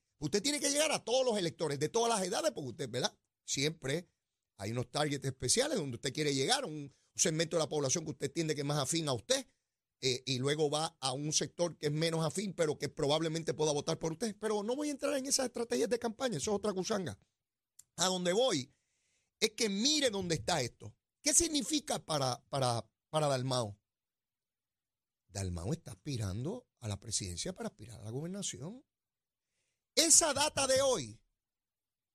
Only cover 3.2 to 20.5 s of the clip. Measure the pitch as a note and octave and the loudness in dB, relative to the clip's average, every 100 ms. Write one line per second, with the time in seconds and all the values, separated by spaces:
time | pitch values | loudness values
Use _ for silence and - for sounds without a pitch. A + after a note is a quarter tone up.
3.2 | _ _ - - D3 D#3+ C3 D#3+ F3+ _ | _ _ -6 0 0 -2 -4 -4 -6 _
4.2 | _ _ _ - G2+ A#2+ B2+ C#3+ D3+ C#3 | _ _ _ -10 -6 -4 -4 -2 -2 -2
5.2 | C3+ - B2 A3 D4 A#3 C#3 A#2 C#3+ C3+ | -6 -4 2 2 2 0 -4 -6 -6 -2
6.2 | D3 C3+ D3+ C4 G#3 D3+ C#3+ - _ - | 0 0 2 2 0 -8 -12 -16 _ 0
7.2 | F3+ D#3+ E3 E3+ D3+ D3+ C3+ - D3+ C#3 | 2 2 0 0 0 0 0 0 -2 -6
8.2 | C#3+ E3 D#3 D3 C#3+ D3 - E3+ D3+ B2 | -4 -2 -2 -2 0 0 0 0 0 -2
9.2 | - C4+ - _ _ _ _ _ C3 B2 | 2 0 0 _ _ _ _ _ 0 0
10.2 | - B2+ C3+ D3+ D3 D3 D#3+ - C3 C3+ | 0 0 0 2 2 2 -2 -2 -2 0
11.2 | D3+ - D#3+ - F3 - D3+ D3+ E3 D#3+ | 0 0 0 0 -2 0 -2 2 2 2
12.2 | D#3+ - G3+ E3 D#3 C3+ C#3+ - C#3+ D#3 | 0 -2 -4 0 0 0 -6 -2 0 2
13.2 | E3 D#3+ E3 D3+ D#3 D3 D3+ D#3+ D#3+ D#3+ | 0 -2 -2 0 2 2 0 -2 -4 -4
14.2 | A3+ G3 G#3+ G#3 G#3 C4+ D4+ C#4 C#4+ C#4 | -6 -4 -2 -2 -2 -2 -4 -2 -2 -2
15.2 | C4 - B3+ A#3+ A#3 B3 G#3+ A#3 A#3 G#3+ | 0 0 0 -4 -2 0 2 0 -2 -2
16.2 | C4 G3 G#3+ G3+ G#3+ F#3 F3 G#3 D#3 G2+ | -2 -2 -2 0 0 -2 -2 -2 -4 -10
17.2 | _ _ _ _ _ - _ - F3+ F#3 | _ _ _ _ _ -20 _ 2 2 4
18.2 | F3 G3 C4 D#3 B2 _ _ _ _ _ | 2 4 4 2 -2 _ _ _ _ _
19.2 | _ _ A3 - A3 G3 C4+ D4+ C4 G3 | _ _ -2 0 0 2 2 2 2 0
20.2 | F3+ D#3+ - | -2 -2 0